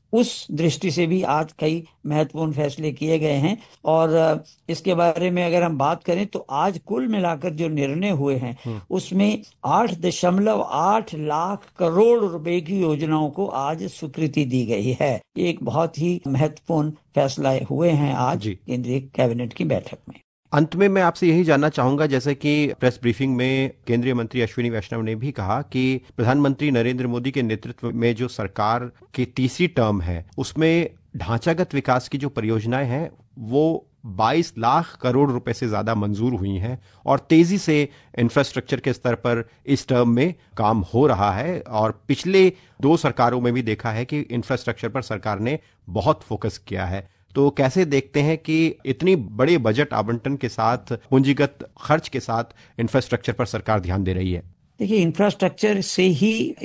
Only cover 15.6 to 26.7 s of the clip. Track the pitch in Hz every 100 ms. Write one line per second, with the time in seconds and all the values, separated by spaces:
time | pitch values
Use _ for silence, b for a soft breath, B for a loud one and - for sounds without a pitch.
15.6 | - 151 165 143 175 175 139 131 151 151
16.6 | - 160 151 151 _ 143 135 143 135 131
17.6 | - 139 170 147 143 131 127 156 107 -
18.6 | - 127 120 131 135 - 123 120 120 -
19.6 | 165 101 - - - - _ _ - 147
20.6 | 160 170 202 190 175 - 175 165 165 139
21.6 | 151 143 127 143 151 131 139 139 147 147
22.6 | 143 - 127 - 120 113 135 123 131 131
23.6 | 135 - - 120 123 120 113 127 113 -
24.6 | 120 110 - 117 110 113 139 123 95 120
25.6 | 143 131 131 127 b - 117 143 139 131
26.6 | 147